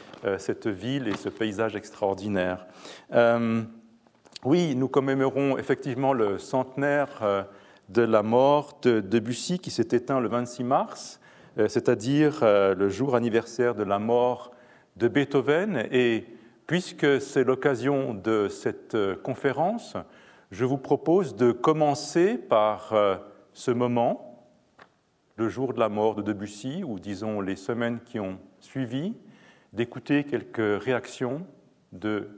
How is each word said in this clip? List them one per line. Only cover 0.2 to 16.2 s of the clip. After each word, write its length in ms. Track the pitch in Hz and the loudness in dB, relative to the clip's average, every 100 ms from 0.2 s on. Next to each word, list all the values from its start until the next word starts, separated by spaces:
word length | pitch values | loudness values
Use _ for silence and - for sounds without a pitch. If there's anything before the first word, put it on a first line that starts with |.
| 101 | -6
euh, 120 | 95 | -4
cette 300 | - - 117 | -4 -4 -4
ville 400 | 92 113 139 113 | -4 -4 -4 -4
et 80 | 95 | -4
ce 140 | 101 | -6
paysage 480 | - 110 98 113 101 | -4 -4 -2 -4 -4
extraordinaire. 880 | - - 98 98 104 98 90 92 - - - - - | -10 -4 -2 -2 -2 0 0 -4 -10 -20 -20 -20 -2
Euh, 500 | 123 117 117 117 113 113 - - _ _ _ _ - | 4 4 4 0 -2 -4 -12 -20 _ _ _ _ -6
oui, 320 | 123 175 165 127 | 2 2 2 0
nous 140 | 131 | 0
commémorons 680 | 143 135 135 135 135 139 127 | 0 2 2 2 2 0 0
effectivement 540 | - 131 139 123 135 | 0 -2 -2 0 2
le 260 | 131 101 95 | 2 2 0
centenaire, 840 | - 131 127 135 143 143 135 - | -2 -2 -2 -2 0 0 0 -2
euh, 220 | 104 98 95 - - - - | 0 0 -2 -12 -20 -20 -2
de 140 | 101 | 2
la 200 | 117 110 | 4 4
mort 560 | 107 123 139 147 - - | 4 4 6 4 0 0
de 180 | 123 110 | 2 2
Debussy, 600 | 95 113 110 123 - 180 | 2 0 0 -4 -4 -6
qui 120 | - | -4
s'est 160 | - 113 | -4 0
éteint 260 | 120 123 135 | 0 0 -2
le 80 | 110 | 0
vingt-six 380 | 120 120 - 123 | -2 -4 -6 0
mars, 560 | 151 220 - - - - - - - | 0 0 -8 -16 -18 -20 -20 -8 -2
euh, 120 | 107 | 0
c'est-à-dire, 680 | 123 127 117 117 143 151 151 | 2 2 2 2 2 2 4
euh, 320 | 113 101 98 92 | 4 6 4 4
le 140 | 98 | 0
jour 260 | 95 139 123 | 0 0 2
anniversaire 580 | 117 113 110 - 120 | 2 0 0 -2 -2
de 100 | 107 | 0
la 160 | 98 101 | -2 0
mort 520 | 110 120 123 123 - - - - _ - | 2 2 2 0 -8 -20 -20 -20 _ -2
de 100 | 117 | 0
Beethoven. 800 | 143 139 139 123 156 214 139 - | 2 2 2 2 2 0 -2 0
Et 320 | 127 123 110 | 2 2 0